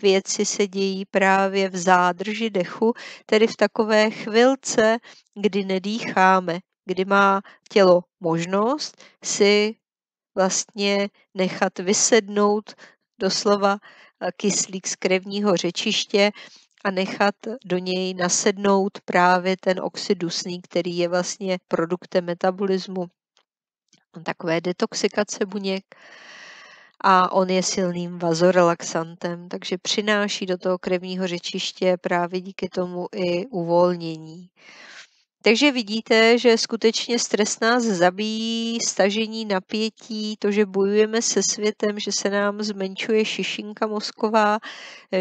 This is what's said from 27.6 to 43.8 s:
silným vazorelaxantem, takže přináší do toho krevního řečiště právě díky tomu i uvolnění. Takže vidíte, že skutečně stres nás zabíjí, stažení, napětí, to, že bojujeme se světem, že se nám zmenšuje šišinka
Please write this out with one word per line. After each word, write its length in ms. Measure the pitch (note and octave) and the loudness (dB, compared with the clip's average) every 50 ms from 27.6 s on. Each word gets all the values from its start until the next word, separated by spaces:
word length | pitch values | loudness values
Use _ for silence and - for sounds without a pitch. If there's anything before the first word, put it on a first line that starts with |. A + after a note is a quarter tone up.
| F3+ | 0
silným 560 | - - G3+ F#3 F3 F3 F3 F3 F3 F3+ F3 | -2 -2 -2 -2 -2 -2 -4 -6 -8 -6 -4
vazorelaxantem, 1300 | F3+ E3+ E3 D#3+ F3 F#3 F3+ F3+ F3 E3+ E3+ - - - - E3 E3 E3 E3+ - - F3 F3 F3 F3 F3+ | -2 -2 2 4 4 4 6 6 4 4 2 0 -4 -6 -6 -6 -6 -8 -10 -10 -8 -8 -8 -10 -10 -12
takže 280 | - G3 - - F#3 | -12 -12 -8 -8 -8
přináší 680 | F3+ - - - A3 G3+ G#3+ G#3 G#3 G#3 G3+ - - G3+ | -6 -6 -4 -4 -2 0 0 0 0 0 -2 -4 -6 -4
do 120 | F#3 F3+ | -4 -4
toho 200 | F3+ - F#3 F#3 | -2 -2 -2 -4
krevního 500 | F3+ - F#3 F#3 F3+ F#3 F#3 F#3 F#3 F#3+ | -2 -2 -4 -4 -4 -4 -6 -6 -4 -4
řečiště 680 | F3 F3 F3 - - - F#3 - - - - F#3 F#3 F3+ | -4 -4 -6 -8 -8 -8 -8 -8 -8 -6 -2 0 0 0
právě 440 | F3 - F#3 F3+ F3 F3 E3+ F#3 F#3 | 0 -2 -2 -2 -2 -2 -2 -6 -8
díky 280 | F3+ G3 - - F#3+ F3 | -8 -10 -10 -8 -8 -6
tomu 380 | - F#3 F3+ F3+ F3+ F3+ F3 - | -4 -6 -6 -4 -6 -8 -10 -8
i 360 | - G3+ F3+ F3 F3 F3 G#3 | -6 -4 -2 -2 -2 -2 -4
uvolnění. 1040 | C4+ A#3+ F3+ E3+ E3+ E3+ F3 F3+ F3+ F3+ E3+ E3 E3 D#3+ D#3+ D#3+ D#3+ D#3+ F3+ F3+ - _ _ _ - - - - - - - - _ _ _ _ _ _ _ - | -6 -6 -6 -2 2 2 4 4 2 2 -2 -6 -8 -10 -10 -12 -16 -18 -18 -20 -20 _ _ _ -20 -20 -20 -20 -20 -20 -20 -20 _ _ _ _ _ _ _ 2
Takže 280 | G#3 A#3 A3 C#4 D4 | 2 4 4 4 2
vidíte, 640 | B3 B3 G#3+ G3 A3 A3+ - - A#3+ A3 A3+ A3+ A#3+ | 2 0 -4 -4 -6 -6 -2 2 4 4 6 6 4
že 200 | A#3 B3 A#3+ A3+ | 4 4 4 4
skutečně 600 | A3+ - - A#3 G#3+ - A3+ - - - - A#3 - | 4 2 -4 -2 0 0 0 0 0 -2 -4 -4 -4
stres 400 | - - - F#3+ G#3+ G#3 - - | -2 -2 0 0 0 -2 -2 0
nás 240 | A#3 A3+ A#3+ B3+ A#3 | 0 2 2 2 2
zabíjí, 960 | A3+ F#3+ E3+ F3+ F3+ F#3 G3 G#3+ G#3+ A3 A3 A3+ A3+ A3+ A3+ A3+ A3+ A#3 A3+ | 0 2 2 2 2 2 0 -4 -4 -4 -4 -4 -4 -4 -4 -4 -4 -4 -4
stažení, 640 | - - - - F#3+ G3+ G3+ A3 A3 G#3+ A3 A3 A3 | -4 -4 0 0 0 0 0 -2 -4 -4 -6 -8 -6
napětí, 920 | G#3 G3 F#3 - - - G#3+ A3 A3 - _ - - A3 G#3+ G#3+ G#3+ G#3+ - | -4 -4 -4 -4 -4 -4 -4 -4 -4 -6 _ -14 -10 -8 -8 -6 -8 -6 -4
to, 120 | - G3+ | -2 0
že 140 | G3+ G#3 G#3+ | 2 2 0
bojujeme 560 | F#3+ F#3+ G3 G3 G3 G#3 G#3+ G#3+ G#3+ A3 A#3 | 0 0 0 0 2 2 2 2 2 0 -2
se 220 | A#3 - - - G3+ | -2 0 0 0 0
světem, 560 | - - G#3+ G#3 G#3+ G#3 - A3 G#3 G#3 G#3 | 0 -2 -2 -2 -2 -2 -2 -2 -4 -2 -4
že 120 | - G3+ | -6 -6
se 180 | G3+ - - G3+ | -4 -4 -2 -2
nám 320 | G3+ G3+ G3+ G3+ G3+ G#3 | 0 0 0 -2 -2 -4
zmenšuje 640 | G#3+ G#3+ G3+ G3 F#3+ F#3+ F#3+ - - - A3 A3 A3 | -6 -6 -6 -6 -6 -8 -6 -6 -4 0 0 2 0
šišinka 640 | - - - F#3+ - - - G#3 G#3 G#3+ - | 0 -2 -6 -6 -6 -6 -8 -10 -12 -8 -6